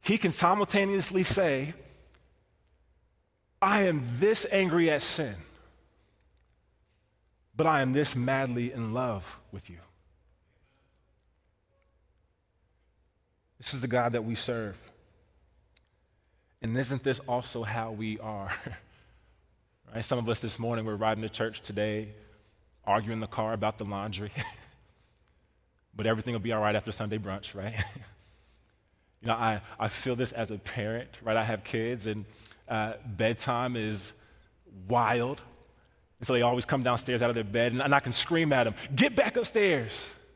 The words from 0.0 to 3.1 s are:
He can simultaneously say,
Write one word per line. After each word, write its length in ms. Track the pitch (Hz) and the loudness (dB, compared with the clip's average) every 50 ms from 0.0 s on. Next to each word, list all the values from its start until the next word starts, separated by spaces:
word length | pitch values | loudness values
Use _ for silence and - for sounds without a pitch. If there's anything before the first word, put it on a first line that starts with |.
He 180 | _ - 202 220 | _ 0 0 2
can 140 | - 185 156 | 2 2 2
simultaneously 920 | - - 175 185 208 202 - - 202 196 196 202 196 175 - 185 185 185 | 4 4 4 6 6 2 2 4 2 2 4 2 0 0 0 2 2 2
say, 500 | - - - 190 165 139 131 135 147 170 - - - - - - - _ _ _ _ _ _ _ _ _ _ _ _ _ _ _ _ _ _ _ _ | 2 4 2 4 4 2 0 -2 -4 -8 -12 -18 -20 -20 -20 -20 -20 _ _ _ _ _ _ _ _ _ _ _ _ _ _ _ _ _ _ _ _